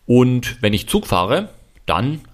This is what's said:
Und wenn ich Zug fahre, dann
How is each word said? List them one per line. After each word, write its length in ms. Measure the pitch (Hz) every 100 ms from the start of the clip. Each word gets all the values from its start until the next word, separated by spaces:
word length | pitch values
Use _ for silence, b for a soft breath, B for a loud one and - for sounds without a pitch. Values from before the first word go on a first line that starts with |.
| -
Und 560 | 123 127 123 123 -
wenn 120 | 107
ich 160 | 104 -
Zug 180 | 208 208
fahre, 420 | 90 92 156 214 - _ - -
dann 360 | 82 127 156 -